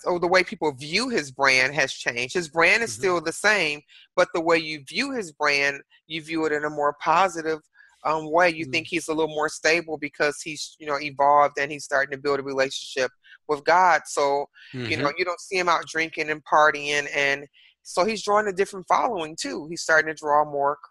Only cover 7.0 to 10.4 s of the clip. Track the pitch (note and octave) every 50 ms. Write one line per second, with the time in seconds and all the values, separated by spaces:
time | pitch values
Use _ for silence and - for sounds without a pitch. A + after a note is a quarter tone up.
7 | - E3 D#3+ E3+ F#3+ F#3+ E3 E3 D#3 D#3+ D#3+ D#3 - _ _ _ _ _ _ _
8 | - D3 D#3 D#3+ D#3 D#3 D3+ E3+ F3+ F3+ D#3+ D#3 D#3+ C3+ D3 D#3+ D#3+ - F3+ E3
9 | - - D#3 D#3 D#3+ D#3 D#3 D3+ D3+ D#3 - - - D#3 D#3+ E3+ D#3+ D#3+ D#3 D3
10 | D3+ C#3+ - - E3 D3 C#3+ -